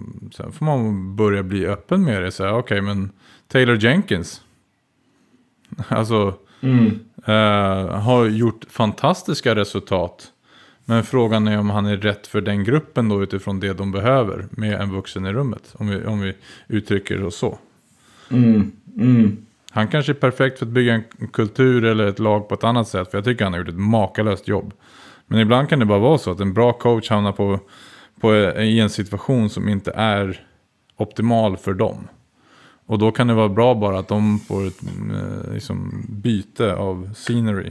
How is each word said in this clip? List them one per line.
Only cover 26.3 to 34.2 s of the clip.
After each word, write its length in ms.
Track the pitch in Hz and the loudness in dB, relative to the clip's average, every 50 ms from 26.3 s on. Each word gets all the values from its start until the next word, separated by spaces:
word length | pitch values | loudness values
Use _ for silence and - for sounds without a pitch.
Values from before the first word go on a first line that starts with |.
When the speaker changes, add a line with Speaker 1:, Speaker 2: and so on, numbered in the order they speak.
Speaker 1:
att 100 | 90 98 | -4 -2
en 140 | 98 98 92 | -2 -2 2
bra 180 | 113 120 120 | 2 2 2
coach 380 | 117 - - 120 120 110 110 - | 2 2 2 2 2 2 0 0
hamnar 220 | 113 104 104 101 | 0 0 0 0
på, 280 | 92 - 101 101 95 95 - _ - - - - - - - _ _ - | 0 0 0 0 0 -2 -4 _ -20 -20 -20 -20 -20 -20 -20 _ _ -2
på, 140 | - 110 107 | 2 4 4
i 440 | 104 101 87 - - 107 110 113 113 | 4 4 2 0 0 0 2 2 2
en 100 | 110 104 | 2 2
situation 600 | - - 98 95 101 98 - - 135 123 110 104 | 0 -4 -6 -6 -6 -8 -2 0 0 0 0 0
som 180 | - 98 92 104 | -2 -4 -2 -2
inte 240 | 104 98 - - - | -2 -2 -4 -6 -4
är 460 | - 110 110 101 101 101 95 92 - - _ _ _ _ _ _ _ _ _ _ | -2 0 0 2 0 -2 -4 -6 -10 -14 _ _ _ _ _ _ _ _ _ _
optimal 600 | - 113 - - - 110 120 117 113 110 101 95 | -6 -6 -6 -4 -2 0 2 2 2 2 0 -2
för 180 | - - 98 95 | -2 -4 -6 -2
dem. 340 | 95 110 - - - - - - _ _ _ _ _ _ _ _ _ _ _ _ _ _ - | -2 -2 -2 -2 -8 -16 -20 -20 _ _ _ _ _ _ _ _ _ _ _ _ _ _ -4
Och 100 | 110 104 | -2 2
då 120 | 107 110 | 2 0
kan 160 | 107 - 123 | 2 2 0
det 80 | 120 113 | 2 2
vara 140 | 110 107 104 | 2 2 2
bra 260 | 95 110 120 127 123 | 2 2 4 4 4
bara 240 | 110 104 101 95 95 | 2 0 -2 -2 -2
att 100 | 92 - | -4 -2
de 300 | 101 104 | 0 0